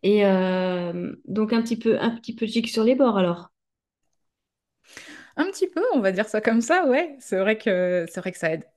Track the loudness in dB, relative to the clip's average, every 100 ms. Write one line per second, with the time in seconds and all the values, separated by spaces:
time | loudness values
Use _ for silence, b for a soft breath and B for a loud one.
0 | 4 4 4 4 2 0 -2 -2 -4 -6
1 | -8 -10 -8 -4 0 0 0 -2 0 2
2 | 0 -4 -12 -8 -4 -2 -2 0 2 4
3 | 2 4 0 -2 -8 _ _ _ _ _
4 | _ _ _ _ _ _ _ _ B B
5 | B B B -4 -4 -2 -4 0 0 2
6 | 0 0 -2 0 2 0 2 2 4 2
7 | 0 -8 -4 0 0 0 0 0 2 0
8 | -2 -8 -8 -4 -4 -4 -8